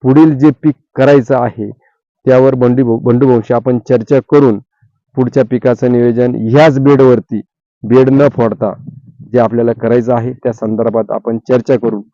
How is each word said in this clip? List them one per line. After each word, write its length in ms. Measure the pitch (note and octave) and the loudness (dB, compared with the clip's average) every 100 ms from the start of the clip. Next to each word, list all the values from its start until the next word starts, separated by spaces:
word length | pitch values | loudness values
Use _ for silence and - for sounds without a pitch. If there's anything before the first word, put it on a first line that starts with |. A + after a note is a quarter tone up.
पुढील 360 | B2+ C#3 D#3+ C#3 | 2 4 4 4
जे 120 | D3+ C3+ | 0 0
पीक 120 | D#3 C#3+ _ | -4 -4 _
करायचं 420 | - C3+ C#3+ A2+ C3 | -2 2 2 2 -2
आहे, 340 | A#2+ - G#2 A#2+ _ _ _ _ - | -2 -6 -12 -12 _ _ _ _ 0
त्यावर 280 | B2+ C3 | 2 2
बंडू 300 | C3 B2 B2 | 2 0 0
भाऊ, 140 | B2+ A2+ | 0 -2
बंडू 280 | A#2+ A#2+ C3+ | -2 0 2
भाऊंशी 280 | B2 A2 | 0 0
आपण 240 | A#2+ A#2+ B2 - | -4 -2 -6 -2
चर्चा 320 | B2+ A2 C#3 | -4 0 -2
करून 380 | - D3 C#3 G#2 _ _ _ _ _ - | 2 2 2 0 _ _ _ _ _ -4
पुढच्या 280 | B2+ C3+ A#2+ | -2 -2 -2
पिकाचं 420 | B2+ C3 A#2 B2+ | -2 -2 -2 0
नियोजन 420 | B2 A#2+ A#2 B2 | 0 0 0 -2
ह्याच 460 | A#2 A2+ B2+ D#3+ C3+ | -2 0 2 2 2
बेडवरती, 600 | C3+ C#3 C3+ A#2+ - G#2+ - _ _ _ | 2 2 2 0 -2 -12 -12 _ _ _
बेड 280 | G#2+ A#2+ C3 | 0 2 2
न 180 | C3+ C#3+ | 2 0
फोडता 440 | - A#2 G#2 G#2+ F#2 - - - _ - | 0 -4 -2 -8 -8 -18 -20 -20 _ -6
जे 60 | A#2+ | -2
आपल्याला 340 | A2+ A#2 A#2 | 0 0 -2
करायचं 420 | A2+ A2+ B2 A#2 | -2 -2 -2 0
आहे, 180 | A#2+ A#2 | -4 -4
त्या 200 | B2+ B2 | -8 -8
संदर्भात 520 | A2+ A2+ A2 A2+ A2 G#2+ | -6 -6 -4 -2 -4 -4
आपण 280 | G#2+ A2 A2+ | -6 -6 -8
चर्चा 380 | - B2+ A2+ B2+ | -2 -4 0 -2
करून 240 | A#2 G#2+ G2+ | -2 -6 -12